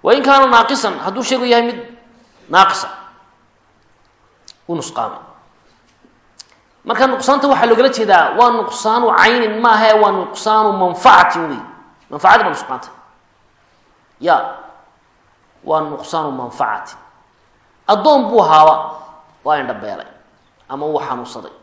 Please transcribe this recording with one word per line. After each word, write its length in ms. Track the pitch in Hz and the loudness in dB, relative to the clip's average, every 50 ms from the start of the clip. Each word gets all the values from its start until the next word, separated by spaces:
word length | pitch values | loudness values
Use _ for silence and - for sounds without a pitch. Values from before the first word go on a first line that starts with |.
Wa 120 | - - 233 | 2 2 0
in 80 | 285 | 2
kaana 240 | 262 269 277 269 269 | 2 2 4 4 4
naaqisan, 520 | 254 247 233 226 233 277 - - 208 175 - | 4 4 2 2 2 -2 -4 -4 -6 -6 -6
hadduu 240 | - 185 196 240 | -8 -8 -8 -6
shaygu 220 | 247 - 262 247 247 | -4 -4 -4 -2 0
yahay 160 | 247 233 233 | 2 2 2
mid 160 | 233 240 247 240 - - - _ _ _ _ _ _ _ _ _ _ - | 0 -2 -6 -10 -16 -20 -20 _ _ _ _ _ _ _ _ _ _ -2
naaqisa, 380 | 143 185 190 - - - - - - - - - _ _ _ _ _ _ _ _ _ _ _ _ _ _ _ _ _ _ _ _ _ _ _ _ _ _ _ - - _ _ - | -2 0 0 0 -4 -8 -10 -14 -16 -20 -20 -20 _ _ _ _ _ _ _ _ _ _ _ _ _ _ _ _ _ _ _ _ _ _ _ _ _ _ _ -20 -20 _ _ -10
uu 60 | 170 | -10
nusqaamay. 440 | 156 127 - - - 117 - - - - - - _ _ _ _ _ _ _ _ _ _ _ _ _ _ _ _ _ _ _ _ _ - _ _ _ _ _ _ _ _ | -8 -8 -10 -8 -8 -8 -8 -10 -16 -20 -20 -20 _ _ _ _ _ _ _ _ _ _ _ _ _ _ _ _ _ _ _ _ _ -20 _ _ _ _ _ _ _ _
Marka 220 | - 233 - 262 | -8 -2 0 0
nuqsaanta 400 | 269 247 262 - 254 277 277 277 285 | 0 0 -2 0 0 0 0 2 0
waxaa 180 | 262 - 240 | 2 2 2
loogala 220 | 233 226 220 254 269 | 2 2 2 2 0
jeedaa 460 | 247 220 220 196 190 170 156 - 151 | 0 -2 0 4 4 4 4 2 2
waa 160 | 202 240 240 | 2 2 2
nuqsaanu 640 | 233 226 208 - - - - 220 220 240 240 220 180 | 2 0 -4 -6 -8 -6 -2 -2 0 2 0 2 2
caynin 440 | 170 185 220 240 247 233 214 214 220 | 4 4 2 2 2 0 -2 -2 0
maaha, 320 | 233 240 220 214 220 220 214 214 | 2 2 2 4 4 4 4 4
waa 80 | 208 202 | 4 2
nuqsaanu 600 | 190 190 180 - - - - 214 214 214 220 208 196 | 0 -2 -6 -8 -10 -8 -4 0 0 2 2 0 0
manfacatin 680 | 190 185 180 170 - - 240 202 185 180 175 175 170 165 156 | 0 -2 -2 -2 2 4 6 6 6 4 2 0 -4 -6 -6
wey. 100 | 139 113 - - - - _ _ _ _ _ _ | -8 -10 -12 -18 -20 -20 _ _ _ _ _ _
Manfacada 320 | - 147 180 185 208 233 202 | -12 0 4 4 4 4 2
baa 60 | 185 | -2
nusqaanta. 380 | 147 - - - 131 127 - - - - _ _ _ _ _ _ _ _ _ _ _ _ _ _ _ _ _ _ _ _ _ _ _ _ | -4 -8 -10 -12 -12 -12 -12 -18 -20 -20 _ _ _ _ _ _ _ _ _ _ _ _ _ _ _ _ _ _ _ _ _ _ _ _
Ya, 160 | 131 175 160 120 104 - - - - - - _ _ _ _ _ _ _ _ _ _ _ _ _ _ _ _ _ _ | 0 0 0 0 0 -6 -12 -16 -20 -20 -20 _ _ _ _ _ _ _ _ _ _ _ _ _ _ _ _ _ _
waa 160 | 135 156 156 | -4 -4 -4
nuqsaanu 500 | 151 151 147 135 - - - 160 156 147 135 | -4 -6 -12 -14 -12 -8 -8 -6 -6 -6 -8
manfacatin. 640 | 127 123 120 - - 131 110 104 101 - - - - - _ _ _ _ _ _ _ _ _ _ _ _ _ _ _ _ | -10 -12 -14 -8 -6 -6 -6 -6 -8 -12 -18 -20 -20 -20 _ _ _ _ _ _ _ _ _ _ _ _ _ _ _ _
Addoon 400 | - 208 202 190 - 294 269 240 | -2 -2 0 2 2 2 2 2
buu 160 | 208 233 226 | 2 2 2
haaba, 320 | 180 160 156 156 156 156 147 123 - - - - - - - - _ _ _ _ _ | 2 4 6 6 6 6 4 2 -2 -10 -14 -16 -20 -20 -20 -20 _ _ _ _ _
waa 140 | 143 151 147 | -2 -2 -2
indha 120 | 131 123 117 | -2 -8 -8
beelay, 320 | 104 107 104 98 - - - - _ _ _ _ _ _ _ _ _ _ _ | -10 -10 -12 -12 -14 -16 -20 -20 _ _ _ _ _ _ _ _ _ _ _
ama 180 | 135 139 147 | -12 -8 -6
wuu 120 | 151 151 139 | -4 -4 -4
xanuunsaday. 540 | - - 127 123 120 - - 113 101 - - _ | -6 -6 -10 -10 -12 -14 -16 -18 -18 -18 -20 _